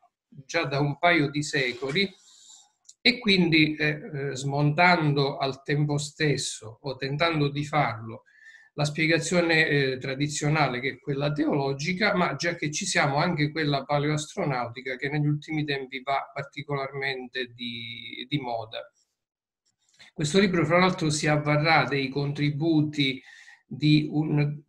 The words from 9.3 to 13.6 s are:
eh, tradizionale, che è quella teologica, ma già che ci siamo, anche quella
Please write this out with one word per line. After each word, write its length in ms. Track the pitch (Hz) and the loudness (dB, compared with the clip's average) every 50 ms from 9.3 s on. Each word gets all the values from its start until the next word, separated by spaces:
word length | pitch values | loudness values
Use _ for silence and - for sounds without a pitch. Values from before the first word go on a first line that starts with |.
| 185 175 170 165 165 160 160 | 2 2 4 4 4 4 4
eh, 300 | 156 147 143 139 131 131 | 4 2 2 2 0 -2
tradizionale, 840 | 123 139 135 131 131 147 151 147 - 151 147 156 160 143 127 123 123 | -4 -6 -8 -4 -4 -4 -4 -4 -2 0 0 2 2 2 2 0 -2
che 100 | 131 135 | -4 -6
è 100 | 123 - | -6 -6
quella 320 | _ 147 139 139 147 151 | _ -6 -4 -2 -2 -2
teologica, 840 | 147 285 320 302 - 143 139 135 139 135 147 185 185 180 220 202 196 | -2 0 0 0 0 0 0 -2 -4 -4 -4 -4 -2 -2 0 0 2
ma 220 | 180 175 139 143 | 2 0 0 -2
già 180 | - 170 175 170 | -2 -4 -4 -4
che 160 | - 160 147 | -2 -6 -6
ci 160 | 151 - 202 | -4 -4 -6
siamo, 320 | - - 180 156 139 139 | 0 0 2 2 2 2
anche 320 | 147 170 180 165 147 147 151 | 2 0 0 0 0 0 -2
quella 340 | 151 160 | 0 -2